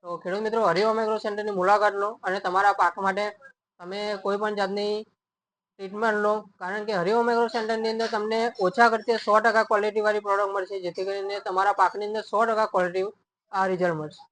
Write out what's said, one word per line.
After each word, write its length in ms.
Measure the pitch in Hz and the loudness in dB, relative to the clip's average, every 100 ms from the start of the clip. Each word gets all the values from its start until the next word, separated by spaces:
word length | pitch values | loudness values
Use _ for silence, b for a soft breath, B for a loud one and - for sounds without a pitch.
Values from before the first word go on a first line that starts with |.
તો 40 | 175 202 | -10 -8
ખેડૂત 260 | 185 196 | -6 -4
મિત્રો, 180 | 220 226 208 | -2 0 2
હરિઓમ 300 | 165 220 220 | 2 2 2
એગ્રો 180 | 220 220 | 0 -2
સેન્ટરની 400 | 214 208 214 196 | -4 -6 -4 0
મુલાકાત 360 | 180 208 208 202 | 4 4 4 0
લો 140 | 202 233 | -4 -4
અને 140 | 196 190 | -4 -4
તમારા 400 | 190 180 202 196 | 0 2 2 4
પાક 140 | 180 - | 2 2
માટે 280 | 196 190 208 208 - _ _ _ | -2 -2 -4 -8 -20 _ _ _
તમે 200 | 175 196 208 202 | -12 -8 -6 -4
કોઈ 180 | 196 202 | -2 -2
પણ 160 | 214 208 | -2 -2
જાતની 340 | 196 202 208 208 220 _ _ _ _ _ _ _ | -2 -2 -4 -4 -8 _ _ _ _ _ _ _
ટ્રીટમેન્ટ 400 | 190 202 220 208 | -12 -4 -2 0
લો, 120 | 208 214 208 _ | 0 0 -4 _
કારણ 280 | 180 208 214 | -8 -6 -4
કે 80 | |
હરિઓમ 340 | 208 143 226 233 | -2 2 2 2
એગ્રો 160 | 240 233 | 2 0
સેન્ટરની 440 | 233 220 226 220 | -2 -2 -2 -2
અંદર 140 | 226 226 | -2 -2
તમને 320 | 220 214 220 233 - | -2 -2 0 -2 0
ઓછા 300 | 185 - 233 | -2 6 6
ખર્ચે 240 | 220 214 226 | 4 0 -2
સો 160 | - 214 | 4 4
ટકા 280 | 220 220 214 | 6 2 2
ક્વોલિટીવાળી 560 | 214 208 208 214 208 208 | 2 0 0 0 0 0
પ્રોડક્ટ 280 | 196 208 | 0 0
મળશે, 300 | 196 185 196 | -2 -6 -6
જેથી 240 | 175 170 190 | -6 -6 -6
કરીને 280 | 196 196 202 202 | -4 -6 -6 -2
તમારા 340 | 185 196 202 | 0 2 4
પાકની 280 | 180 196 208 | 2 2 -6
અંદર 140 | 214 | -6
સો 160 | 202 208 226 | -4 0 0
ટકા 220 | 220 214 | 2 0
ક્વોલિટી 400 | 190 180 180 190 - _ _ _ | 0 0 -2 -4 -8 _ _ _
આ 140 | 196 190 | -2 -2
રિઝલ્ટ 300 | 185 180 160 | 0 0 -2
મળશે. 240 | 151 - - | -6 -14 -20